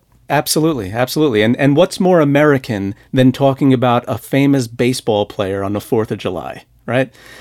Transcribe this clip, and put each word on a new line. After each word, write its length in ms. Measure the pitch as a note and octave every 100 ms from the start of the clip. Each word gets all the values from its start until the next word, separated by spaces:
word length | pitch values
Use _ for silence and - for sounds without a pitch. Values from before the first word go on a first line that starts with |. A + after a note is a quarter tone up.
| _ _ -
Absolutely, 640 | D3+ D3+ E3 D#3 C#3 F#2
absolutely. 500 | A2+ B2+ D3+ D3+ G#2+
And, 140 | A2 B2+
and 200 | C#3 C#3+
what's 240 | F3+ -
more 200 | F#3 F3
American 760 | C#3+ C#3+ D3+ C3+ - G#2 G2 - _
than 200 | C3 B2+
talking 400 | B2 C#3 C3+ C#3
about 320 | B2+ B2 A#2+ -
a 100 | A2+
famous 480 | - C3+ C#3 C#3 A#2
baseball 580 | A#2+ B2 B2+ - G#2 G#2
player 360 | - G2 G2
on 80 | G2
the 80 | G#2
fourth 320 | - A#2 G#2+
of 60 | G#2+
July, 460 | G2+ F2 C2+ - - _
right? 280 | - B2 C3 - - -